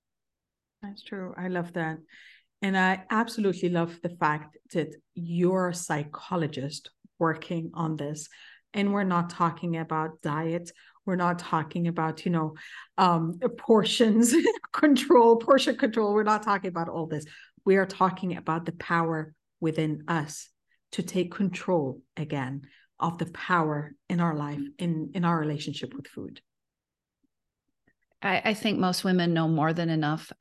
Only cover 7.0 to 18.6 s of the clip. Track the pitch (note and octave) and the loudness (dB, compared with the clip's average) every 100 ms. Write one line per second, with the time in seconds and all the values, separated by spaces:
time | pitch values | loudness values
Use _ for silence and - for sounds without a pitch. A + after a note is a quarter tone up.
7 | _ - E3 D#3 - E3+ E3 - D#3+ D#3 | _ -2 -2 0 -4 -6 -6 -4 -4 -4
8 | C#3+ D3+ - - - - _ G#3 G3+ G3+ | -6 -8 -14 -20 -20 -20 _ -2 0 0
9 | F#3+ F3 F3 - E3+ D#3+ F3 E3 D#3 D#3+ | 2 0 -2 0 -2 0 -4 -4 -2 -4
10 | D#3+ D#3+ D3+ D3 E3 E3+ F3 - - _ | -4 -6 -4 -2 -2 -4 -6 -16 -20 _
11 | - F3+ F3 F3 - D#3+ D#3 F3 E3+ E3+ | -4 0 0 0 -2 -2 -2 -2 -2 0
12 | D#3+ D#3 F#3+ E3+ D#3 D#3 - - - - | -2 -2 -2 0 0 -6 -16 -18 -8 2
13 | F#3 E3+ E3 F3 B3+ - - A3 - - | 4 4 0 -2 -4 -2 4 4 4 4
14 | A3+ G#3+ A#3 D#4 F4+ G#4+ - - D4+ C4 | 4 6 6 6 4 0 -6 2 6 6
15 | - B3+ A#3 A3+ A3+ C4+ C#4 A#3+ C4 A3 | 8 8 10 6 6 6 6 2 0 2
16 | G#3 G#3 G#3+ G#3+ A3 G3 F#3+ F3 E3+ E3+ | 2 2 2 2 2 0 -2 -4 -4 -4
17 | D#3+ D3+ D3+ - - _ - F#3+ F#3+ F#3+ | -4 -6 -8 -16 -20 _ 4 4 4 2
18 | F#3 F3+ F#3 F3 - E3 | 0 2 -4 -4 -4 -4